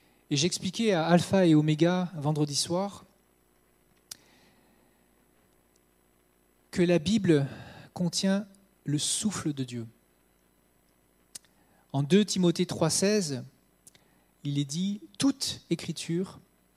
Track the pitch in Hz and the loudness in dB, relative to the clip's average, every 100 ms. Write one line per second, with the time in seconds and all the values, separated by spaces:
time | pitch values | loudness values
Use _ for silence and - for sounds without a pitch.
0 | _ _ - 143 165 - 190 175 226 180 | _ _ -4 -2 0 -2 -6 -2 0 2
1 | 160 175 - 196 180 151 151 151 165 185 | 4 4 4 2 6 6 4 2 2 0
2 | 180 165 143 151 151 135 - 170 202 - | -4 -4 -2 0 -2 -2 -4 -4 -6 -10
3 | - _ _ _ _ _ _ _ _ _ | -20 _ _ _ _ _ _ _ _ _
4 | - - _ _ _ _ _ _ _ _ | -20 -20 _ _ _ _ _ _ _ _
5 | _ _ _ _ _ _ _ _ _ _ | _ _ _ _ _ _ _ _ _ _
6 | _ _ _ _ _ _ _ - 175 175 | _ _ _ _ _ _ _ 0 2 2
7 | 151 220 185 151 139 - - - - - | 2 2 4 4 2 -6 -18 -20 -14 -4
8 | 175 - 190 196 208 - _ _ - 147 | -4 0 0 0 -2 -14 _ _ -4 -2
9 | - - 214 180 160 139 127 120 113 - | -2 -2 -4 -4 -4 -4 -6 -8 -12 -16
10 | _ _ _ _ _ _ _ _ _ _ | _ _ _ _ _ _ _ _ _ _
11 | _ _ _ - _ _ _ _ _ 139 | _ _ _ -20 _ _ _ _ _ -4
12 | 143 185 214 196 175 170 180 - 160 - | 4 4 4 2 2 2 -2 0 0 2
13 | 190 214 165 131 127 _ _ _ - - | 2 0 -2 -6 -10 _ _ _ -20 -20
14 | _ _ _ _ 147 143 143 151 190 202 | _ _ _ _ -6 -4 -4 -2 -4 -4
15 | - - 269 269 - - - 170 - 160 | -10 -2 -2 0 -4 -8 -6 -6 -6 -8
16 | - 165 190 - - _ _ | -6 -4 -6 -10 -20 _ _